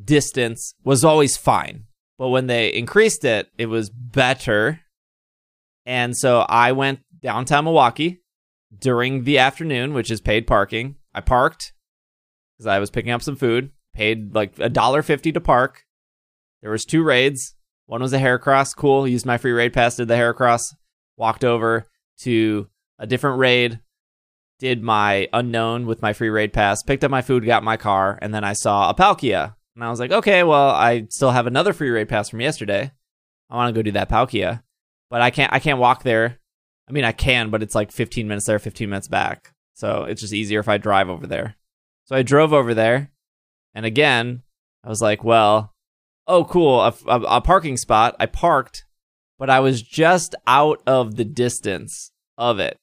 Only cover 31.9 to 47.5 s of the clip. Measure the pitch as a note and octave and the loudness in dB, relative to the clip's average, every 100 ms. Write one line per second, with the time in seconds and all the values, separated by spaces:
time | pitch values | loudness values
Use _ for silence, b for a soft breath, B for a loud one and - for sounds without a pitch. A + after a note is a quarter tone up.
31.9 | A#2 G#2 A2 G#2 A2+ C3+ - G#2 A#2 C3+ | -2 -2 -4 -6 -6 -6 -6 -4 -4 -6
32.9 | - _ _ _ _ _ A#2+ A#2+ A2+ G#2+ | -12 _ _ _ _ _ -4 -2 -2 -2
33.9 | G2 F#2+ A2 B2+ G#2+ F2+ A2+ - _ _ | -2 0 0 0 -2 -4 -6 -12 _ _
34.9 | _ _ A#2+ B2 C3 C3+ C3 D#3 C3 B2 | _ _ -2 0 0 0 0 -2 2 2
35.9 | C3 B2+ A2+ A#2 B2 _ _ _ _ - | 2 0 0 0 -6 _ _ _ _ -8
36.9 | C#3+ A#2 - C#3 B2 A2 G#2+ G#2+ A2 G#2 | -4 -4 0 0 0 0 -4 -2 -4 -4
37.9 | - A2+ B2 G#2+ G2+ A#2 G#2+ G#2+ - G#2+ | -6 -6 -6 -6 -4 -2 -2 -4 -10 -8
38.9 | G2 - G2+ - - _ _ _ - G#2 | -8 -6 -4 -4 -8 _ _ _ -10 -6
39.9 | - - A2 G#2 G#2+ G#2 G#2+ G#2+ G#2 G#2 | -4 -6 -10 -6 -4 -2 -2 0 -2 2
40.9 | G2 F#2 E2+ F#2 - A2+ - _ _ _ | 0 0 -6 -8 -8 -8 -14 _ _ _
41.9 | _ - C3 B2 C#3+ D#3 D3 A#2+ A2 A2+ | _ -4 -2 2 4 4 2 2 2 2
42.9 | B2+ C#3+ _ _ _ _ _ _ A2 A2+ | 0 -4 _ _ _ _ _ _ -10 -4
43.9 | A2+ D3 A#2+ A#2+ B2 - _ _ _ A#2+ | 2 2 2 -2 -8 -16 _ _ _ -10
44.9 | G#2+ A2 G#2+ A2 A#2 G#2 G#2+ G#2 _ _ | -2 0 0 2 4 4 2 0 _ _
45.9 | _ _ _ - F3+ E3+ F3+ D3+ B2 A2 | _ _ _ 0 0 2 2 4 4 2
46.9 | - - A#2+ - A#2 - | -2 -2 -2 2 0 2